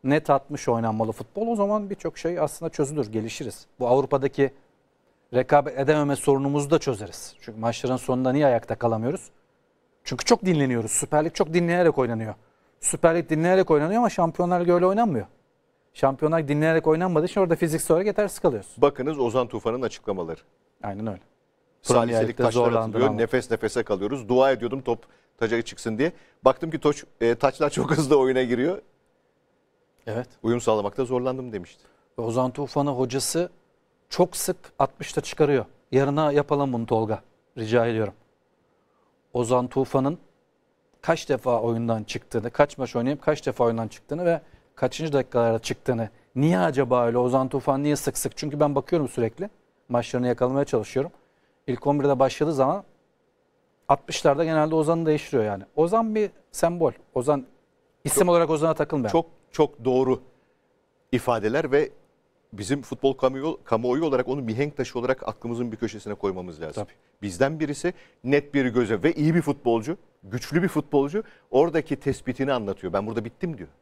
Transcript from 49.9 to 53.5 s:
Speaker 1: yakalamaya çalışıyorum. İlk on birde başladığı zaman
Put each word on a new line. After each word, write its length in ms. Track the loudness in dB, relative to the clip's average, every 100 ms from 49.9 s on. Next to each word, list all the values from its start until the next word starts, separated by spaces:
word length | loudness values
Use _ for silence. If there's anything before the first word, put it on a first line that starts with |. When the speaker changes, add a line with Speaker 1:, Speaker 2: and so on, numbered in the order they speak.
| -2 0 -2 0
Speaker 1:
yakalamaya 380 | 0 0 0 0
çalışıyorum. 460 | -2 -2 -4 -4 _ _ _ _ _ -8
İlk 200 | -4 0
on 120 | 2
birde 200 | 2 4
başladığı 340 | 2 2 -2
zaman 300 | 2 2 0 -8 _ _ _ _ _ _